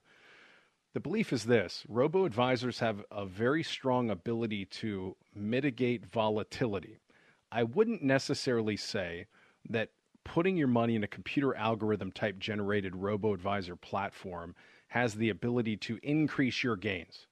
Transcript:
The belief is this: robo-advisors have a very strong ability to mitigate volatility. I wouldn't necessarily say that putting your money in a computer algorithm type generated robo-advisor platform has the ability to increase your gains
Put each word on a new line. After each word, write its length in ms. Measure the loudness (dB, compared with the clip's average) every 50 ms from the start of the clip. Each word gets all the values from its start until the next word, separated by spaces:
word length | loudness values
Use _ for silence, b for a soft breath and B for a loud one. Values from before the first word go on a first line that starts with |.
| B B B B B B B B B B B B B B B B B _ -8
The 80 | -6
belief 320 | -6 -2 -2 -2 -2 0 -2
is 120 | -2 2
this: 400 | 4 4 4 4 2 -6 -10 -12 -6
robo-advisors 920 | 0 2 2 4 4 2 2 2 2 2 2 2 2 0 0 -2 -2 0
have 260 | 0 0 -2 -2 -8 -10
a 160 | -8 -8 -8
very 380 | -8 -4 0 2 2 2 2 0
strong 460 | -4 -6 -4 0 2 2 2 2 0
ability 560 | -2 -2 -2 -2 -2 0 0 -2 -2 -4 -6
to 500 | -8 -10 -6 -6 -4 -4 -4 -4 -6 -8 _ _ _ -12
mitigate 720 | -6 -4 -2 0 0 0 0 0 2 0 2 0 0 -4
volatility. 920 | -6 0 0 2 2 2 0 -2 -4 -4 -2 -2 0 0 -2 -6 -8 -18 -20 _ b b b b b b b b b
I 140 | 0 0 0
wouldn't 380 | 2 4 4 4 4 2 0 2
necessarily 760 | 4 4 4 4 2 -2 -2 0 2 2 2 2 2 0
say 500 | -2 -4 -4 -4 -4 -4 -4 -6 -8 -10 _ b b b b b b b -4
that 200 | -2 -2 -2 -2 _ _ _ _ _ _ -14
putting 340 | -4 -2 0 2 2 2
your 120 | 2 4 4
money 260 | 4 4 4 4 2
in 80 | 2 0
a 60 | -2
computer 440 | -6 -10 -10 -2 0 2 2 2 0
algorithm 560 | 2 0 0 0 2 2 0 0 0 0 -6 -4
type 260 | -2 -2 -2 -2 -2
generated 560 | -4 -4 -2 -2 0 0 0 0 0 -2 -4
robo-advisor 800 | -2 -2 0 0 2 2 2 0 2 0 0 0 0 -2 -4 -10
platform 800 | -12 -10 -4 -2 -2 -2 -2 -6 -8 -12 -10 -8 -8 -8 -10 -12 B B B B B B B
has 260 | 0 2 2 2 2
the 160 | 2 0 0
ability 480 | 0 0 -2 0 0 0 0 0 -2 -4
to 200 | -4 -6 -6 -6 -2
increase 580 | 0 2 2 2 2 2 2 0 0 2 0 0
your 140 | 0 -2
gains 500 | 0 0 -2 -2 -2 -4 -10 -16 -20 -20 _